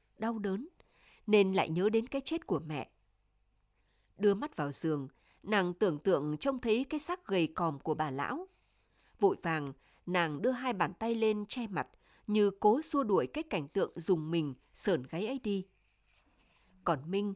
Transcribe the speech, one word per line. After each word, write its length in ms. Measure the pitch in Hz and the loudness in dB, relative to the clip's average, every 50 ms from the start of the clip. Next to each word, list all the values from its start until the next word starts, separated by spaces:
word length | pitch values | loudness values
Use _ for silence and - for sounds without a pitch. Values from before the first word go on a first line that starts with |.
| _ _ _ | _ _ _
đau 220 | - 208 226 226 220 | -6 -4 -4 -4 -4
đớn, 280 | 202 196 190 208 277 349 _ _ - _ _ _ _ _ - _ - | -4 -4 -4 -4 -6 -10 _ _ -20 _ _ _ _ _ -20 _ 0
nên 260 | - 208 208 196 190 190 | 6 6 6 6 6 4
lại 160 | 185 139 - | 2 2 2
nhớ 200 | 160 175 190 214 | 2 2 2 2
đến 180 | 208 226 226 | 2 2 0
cái 140 | - - 277 | -2 -4 -4
chết 260 | 262 - 320 339 - | -4 -2 -4 -4 -2
của 120 | - - 147 | -2 -2 -2
mẹ. 300 | 160 147 156 135 113 - _ _ _ _ _ _ _ _ _ _ _ _ _ _ _ _ _ _ _ _ _ _ _ _ _ | -2 -4 -6 -6 -8 -8 _ _ _ _ _ _ _ _ _ _ _ _ _ _ _ _ _ _ _ _ _ _ _ _ _
Đưa 160 | - 202 202 202 | 0 2 2 2
mắt 220 | 202 277 311 - | 2 -2 -8 -6
vào 160 | - 147 143 | -6 -6 -6
giường, 360 | 139 - - 160 151 143 135 131 - _ _ _ _ _ - | -6 -4 -2 -2 -2 -2 -4 -8 -14 _ _ _ _ _ -6
nàng 300 | 190 214 202 180 175 175 | -2 0 0 0 0 0
tưởng 260 | - 220 190 151 147 | 0 0 0 0 0
tượng 380 | - 196 180 143 147 151 151 | 2 2 2 2 2 0 -2
trông 220 | 147 - 277 269 254 | -2 -2 -2 -2 -2
thấy 240 | - 233 214 240 277 | 0 0 0 0 0
cái 160 | - 311 302 | -2 -4 -6
xác 280 | - - 359 359 - | -4 -4 -6 -6 -4
gầy 200 | - 196 185 165 | -2 0 0 0
còm 320 | 156 - - 175 165 147 139 | 0 0 -2 -2 -2 -2 -4
của 140 | - 160 151 | -4 -4 -2
bà 180 | 147 156 143 | -2 -2 -2
lão. 360 | 131 135 139 - 247 320 381 - _ _ _ _ _ _ _ _ _ _ _ _ _ - | -2 -4 -4 -4 -4 -6 -8 -12 _ _ _ _ _ _ _ _ _ _ _ _ _ 2
Vội 160 | 208 190 127 - | 2 2 2 2
vàng, 320 | - 170 165 156 143 139 131 _ _ _ _ _ - | -2 -2 -2 -2 -4 -6 -10 _ _ _ _ _ -6
nàng 360 | - 180 180 170 156 151 143 | -2 0 2 2 0 0 -2
đưa 100 | 190 254 | -2 -2
hai 220 | 262 240 254 254 233 | -2 -2 -2 -2 0
bàn 200 | 180 165 - - | 0 0 -2 -2
tay 220 | - 220 233 233 | -4 -4 -2 0
lên 300 | 226 220 220 214 214 208 | 2 2 2 2 0 -2
che 220 | - - 254 233 | -4 -4 -6 -6
mặt, 200 | 208 196 147 131 - _ _ _ _ _ _ _ | -4 -4 -4 -4 -6 _ _ _ _ _ _ _
như 240 | - 208 214 208 202 196 - | 0 2 4 4 4 4 4
cố 220 | - 208 226 294 | 4 4 4 4
xua 220 | 311 - - 285 262 | 2 0 0 0 2
đuổi 240 | 208 202 165 127 | 2 2 2 2
cái 160 | - - 302 330 | 0 -4 -8 -6
cảnh 240 | - 240 175 143 | -4 -4 -4 -4
tượng 240 | 143 - 190 180 - - | -2 -2 0 0 -2 -2
rùng 360 | - 160 - 185 160 151 156 | -4 0 0 0 0 0 -2
mình, 220 | 170 165 156 143 127 - _ _ - | 0 0 0 -2 -4 -10 _ _ -10
sởn 300 | - - 202 180 139 139 | -4 0 0 0 0 -2
gáy 240 | 156 - 165 208 | -4 -6 -4 -4
ấy 120 | 208 269 254 - | -4 -4 -4 -2
đi. 240 | 214 202 190 190 _ _ _ _ _ _ _ _ _ _ _ _ _ _ _ _ _ _ _ _ _ _ - - | -2 -2 -2 -4 _ _ _ _ _ _ _ _ _ _ _ _ _ _ _ _ _ _ _ _ _ _ -6 -2
Còn 280 | 175 160 135 139 165 | -2 -2 -2 -2 -2
Minh 220 | 185 202 208 202 196 | -2 -2 -2 -2 -4